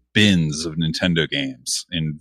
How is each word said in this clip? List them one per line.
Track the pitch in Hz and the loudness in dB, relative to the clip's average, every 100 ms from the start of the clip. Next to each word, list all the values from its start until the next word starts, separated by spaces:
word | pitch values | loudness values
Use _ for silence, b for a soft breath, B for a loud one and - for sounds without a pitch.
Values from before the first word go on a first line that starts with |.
| _ | _
bins | 107 104 90 78 73 85 | 2 4 4 2 -2 -6
of | 78 | -4
Nintendo | 80 78 92 82 76 | -4 0 0 0 0
games | 71 67 64 - - - | -2 -6 -8 -8 -8 -6
in | 87 78 76 | -6 -6 0